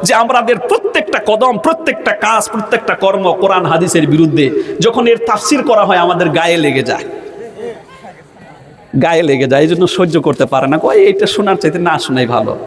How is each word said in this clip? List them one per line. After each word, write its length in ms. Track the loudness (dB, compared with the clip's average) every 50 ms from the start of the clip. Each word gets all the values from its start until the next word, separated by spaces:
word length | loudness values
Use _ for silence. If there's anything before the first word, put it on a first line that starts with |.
| -2
যে 100 | 0 2
আমাদের 440 | 2 2 2 2 0 2 2 0 -2
প্রত্যেকটা 600 | 0 0 -2 0 0 -2 -2 -2 -4 -2 -4 -4 0
কদম, 320 | 0 0 2 2 0 0 0
প্রত্যেকটা 540 | 0 -2 -2 0 -2 -6 -6 -4 -2 -4
কাজ, 380 | -2 -2 0 0 0 0 -2 -2
প্রত্যেকটা 460 | -6 -6 -4 -2 -2 -2 -2 -4 -4
কর্ম 380 | 0 0 0 0 0 0 0 0
কোরআন 320 | 0 0 0 2 0 0
হাদিসের 420 | 0 0 0 0 2 2 2 2 2
বিরুদ্ধে। 680 | 4 2 2 2 2 2 0 2 0 -2 -4 -4 -4 0
যখন 280 | 0 0 2 2 2 2
এর 100 | 2 0
তাফসির 460 | 0 -2 -2 -2 0 0 0 0 2
করা 220 | 2 2 2 4
হয়, 120 | 2 2 2
আমাদের 320 | 2 0 0 0 0 0
গায়ে 280 | 0 0 0 2 0 2
লেগে 260 | 2 0 0 0 -2
যায়, 200 | -2 -4 -6 -6 -10 -12 -14 -14 -16 -16 -16 -16 -16 -14 -12 -12 -12 -12 -14 -20 -20 -20 -20 -20 -20 -20 -20 -20 -20 -20 -20 -20 -20 -20 -20 -20 -20 -20 -20 -20 -4 -2 0
গায়ে 220 | 2 2 2 2 2
লেগে 240 | 2 2 2 2 2
যায়, 140 | 4 2
এই 60 | 4 2
জন্য 200 | 2 2 0 0
সহ্য 340 | 2 0 0 2 0 0
করতে 240 | 0 0 0 0 -2
পারে 220 | 0 0 -2 0 0
না, 100 | 0 0
কয়, 180 | 0 2 4
"এইটা 300 | 4 4 4 4 2 0
শোনার 300 | 0 0 -2 0 0 0
চাইতে 240 | 0 0 -2 -2 0
না 200 | -2 0 0 -2
শোনাই 260 | -2 -2 -2 0 0
ভালো।" 320 | 0 0 -2 -2 -2 -6 -8 -10